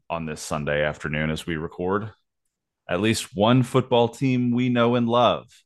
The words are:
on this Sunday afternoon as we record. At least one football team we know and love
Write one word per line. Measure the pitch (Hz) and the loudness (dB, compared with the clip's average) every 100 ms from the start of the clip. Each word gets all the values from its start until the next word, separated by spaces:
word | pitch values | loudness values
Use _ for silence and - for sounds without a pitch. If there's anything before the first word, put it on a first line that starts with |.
| _ | _
on | 82 | -8
this | 80 76 | -8 -10
Sunday | - 78 73 73 | -6 -6 -2 0
afternoon | 76 73 73 73 78 | -2 -4 -6 -4 -2
as | 78 - | -4 -6
we | 80 | -8
record. | 80 - 90 101 104 - _ _ _ _ _ _ - | -8 -8 -4 -2 -4 -12 _ _ _ _ _ _ -6
At | 90 | -2
least | 110 110 - 92 | 0 0 -4 2
one | 107 127 | 4 4
football | 123 135 127 120 117 | 4 0 2 2 2
team | - 135 127 123 | 0 -2 0 0
we | 120 127 | 0 0
know | 120 117 | 2 2
and | 123 117 | 2 2
love | 120 117 78 - _ | 4 4 2 -4 _